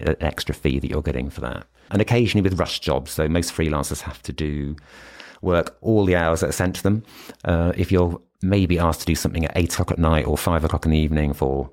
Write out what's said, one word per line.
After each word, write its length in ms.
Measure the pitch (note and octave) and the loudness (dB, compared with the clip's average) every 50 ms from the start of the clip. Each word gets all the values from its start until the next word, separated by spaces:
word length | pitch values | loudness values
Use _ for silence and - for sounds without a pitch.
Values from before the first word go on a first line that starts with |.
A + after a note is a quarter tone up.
| - | -2
an 140 | D2+ C#2+ - | -2 -2 0
extra 340 | D#2+ D2+ - - - - C#2+ | -2 -4 -4 -4 -6 -6 -6
fee 240 | - - C#2+ C2 C#2 | -2 -2 0 0 0
that 100 | C#2 C2+ | -2 -2
you're 140 | - D2+ C#2+ | -4 -4 -2
getting 280 | D2+ C2+ B1+ C2 C#2 | -2 -4 -4 -4 -6
for 100 | - - C2 | -8 -8 -8
that. 240 | A#1+ B1 G#1+ - - _ _ _ - | -8 -10 -10 -12 -18 _ _ _ -4
And 120 | - G2+ G#2+ | 0 0 0
occasionally 400 | - A#2 B2 A#2+ G#2 - G#2+ F#2 | 2 2 2 2 4 2 2 2
with 160 | F#2+ F#2 D#2+ | 2 2 0
rush 220 | F2 - - - | 0 -2 -4 -4
jobs, 300 | - E2+ C#2 C2+ C2+ - | -2 -2 -2 -2 -2 -4
so 180 | - - D#2 D#2 | -4 -2 0 0
most 260 | D#2+ F2 E2 - - | 0 0 -2 -2 -2
freelancers 480 | - E2 D2+ D2+ D2 C#2+ - D2 - - | -2 -2 0 0 -2 -2 -4 -6 -8 -8
have 200 | D#2 - - - | -10 -12 -12 -12
to 100 | - C#2+ | -10 -6
do 440 | - D#2+ D2+ D2 D2 C#2+ C#2+ D2+ - - - - - - - - - - - - - | -4 -4 -4 -2 -4 -4 -6 -8 -10 -12 -18 -20 -20 -20 -20 -20 -20 -20 -20 -18 -6
work 360 | - F#2 F2 E2+ D#2+ - - _ | -2 0 2 2 2 0 -6 _
all 240 | - A2+ A2 G#2+ G2+ | -2 2 2 4 4
the 120 | F#2 F2+ | 4 4
hours 240 | F2 E2+ E2 E2 D#2+ | 4 4 2 2 2
that 80 | - D2 | 0 -2
are 40 | C#2+ | -2
sent 240 | - F#2 F2+ F2 | -2 -2 -2 -2
to 60 | - - | -2 0
them. 200 | G2 G#2 A2+ A#2 - - - - - - - - | 0 0 0 -2 -8 -16 -20 -20 -20 -18 -8 -2
Uh, 280 | - F2 E2 E2+ F2 - | 0 0 2 2 0 0
if 160 | - F#2 - F#2+ | 0 0 2 4
you're 280 | F2+ F2 E2+ E2+ - - _ _ _ - | 4 4 2 0 -4 -8 _ _ _ -2
maybe 360 | F#2 G2+ G2+ F#2+ E2 F2 E2 | 0 2 2 2 2 2 2
asked 220 | E2+ E2 D#2 - | 2 2 0 0
to 60 | - | 0
do 80 | - D#2+ | -2 0
something 300 | - - - - E2+ D#2+ | 0 0 -2 -2 -2 -2
at 80 | - - | -2 0
eight 160 | - E2+ E2 - | 0 0 0 0
o'clock 180 | - F#2 - | -2 -2 -2
at 80 | - - | 0 2
night 280 | E2 D#2+ D#2+ D#2 C2 | 2 4 4 2 2
or 100 | - D2+ | 2 0
five 280 | - - F2 E2+ D#2+ D2+ | 0 0 0 0 2 2
o'clock 200 | D#2+ - E2 - | 0 0 0 2
in 60 | E2 | 2
the 80 | D#2 D#2 | 4 4
evening 340 | D#2 D2+ D#2 D2+ D2+ C#2+ C#2 | 4 2 2 2 0 0 0
for 380 | - C#2 C2+ C2+ C#2 C#2 C#2 | 0 0 0 0 -2 -4 -6